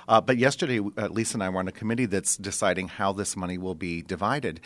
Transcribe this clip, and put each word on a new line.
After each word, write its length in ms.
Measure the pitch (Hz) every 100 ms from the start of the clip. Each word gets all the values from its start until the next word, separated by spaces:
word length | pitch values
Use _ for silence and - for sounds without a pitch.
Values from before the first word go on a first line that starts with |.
| -
Uh, 140 | 113
but 160 | 104 123
yesterday, 420 | 127 - 156 117
uh, 280 | 101 - 101
Lisa 280 | 98 113 117
and 80 |
I 60 | 95
were 100 | 92
on 80 | 92
a 40 |
committee 340 | - 107 117 120
that's 320 | 95 - -
deciding 500 | 98 - 101 90 90
how 220 | - 98
this 240 | 98 98 98
money 220 | 90 90
will 160 | 92 82
be 280 | 90 85
divided, 580 | 80 90 101 143 120 80